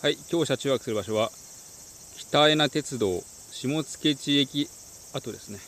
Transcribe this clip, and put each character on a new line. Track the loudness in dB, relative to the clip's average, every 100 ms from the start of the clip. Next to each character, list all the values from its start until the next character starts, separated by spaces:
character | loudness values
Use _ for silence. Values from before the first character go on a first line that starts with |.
は | 2
い、 | 0 0
今 | 2
日 | 2
車 | 2
中 | 2
泊 | 0
す | 0
る | -2
場 |
所 | 0 2
は、 | 0 -2 -18 -18 -18 -18 -18 -20 -20 -18
北 | 0 6 6
江 | 6
名 | 4
鉄 | 0 -2 0
道 | 2 2 -4 -18 -16
下 | -6 -2
野 | -2 -2
地 | -2 0 0 2 2
駅 | 4 0 -4 -6 -18 -20 -10
跡 | -8 -8
で | -12
す | -12
ね。 | -14